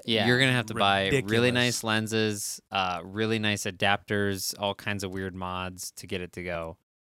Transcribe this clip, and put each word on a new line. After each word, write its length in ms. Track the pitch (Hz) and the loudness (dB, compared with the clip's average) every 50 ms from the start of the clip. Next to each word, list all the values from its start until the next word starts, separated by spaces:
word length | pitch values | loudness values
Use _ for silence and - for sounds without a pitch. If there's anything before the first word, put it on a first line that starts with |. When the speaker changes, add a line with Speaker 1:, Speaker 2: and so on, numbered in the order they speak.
| - | -2
Speaker 1:
Yeah. 220 | - 120 110 101 110 | 0 2 4 4 4
Speaker 2:
You're 120 | 123 123 | 4 6
gonna 120 | 135 131 | 4 4
have 160 | 127 123 113 107 | 4 2 0 -2
to 80 | 110 | -2
buy 300 | 117 101 101 98 98 98 98 | 2 4 4 4 4 4 2
really 80 | 95 135 95 | 2 0 0
Speaker 3:
ridiculous. 300 | 98 110 117 120 123 123 | 2 2 4 4 4 4
Speaker 2:
nice 300 | 123 123 123 117 - - | 4 2 2 0 0 0
lenses, 800 | 113 107 110 110 104 110 110 110 107 104 101 - - - - - _ | 0 0 0 0 0 0 0 2 0 0 -2 -4 -8 -8 -10 -10 _
uh, 320 | - 98 95 92 90 85 85 | -2 0 0 0 -2 -4 -6
really 360 | 92 95 104 110 110 113 113 | -8 -4 -2 0 0 0 2
nice 240 | 107 107 104 98 - | 2 0 0 0 -2
adapters, 920 | 107 92 90 107 98 101 104 - - 107 101 101 101 98 95 - - - - | -6 -2 2 4 4 4 2 2 0 0 0 2 0 0 -2 -4 -6 -4 -2
all 160 | 101 101 98 | -2 -2 -2
kinds 280 | - - 107 104 101 98 | -2 -4 -6 -4 -4 -4
of 60 | 95 | -6
weird 240 | 90 95 95 95 90 | -6 -6 -6 -6 -6
mods 560 | 92 92 90 92 90 92 92 92 92 - - - | -6 -6 -6 -6 -6 -6 -6 -8 -10 -12 -14 -14
to 120 | - - | -14 -12
get 160 | 92 101 92 | -8 -8 -8
it 100 | 90 87 - | -8 -8 -10
to 100 | - 87 | -10 -8
go. 340 | 90 87 85 82 82 85 - _ _ _ _ _ _ _ | -6 -6 -6 -6 -8 -10 -14 _ _ _ _ _ _ _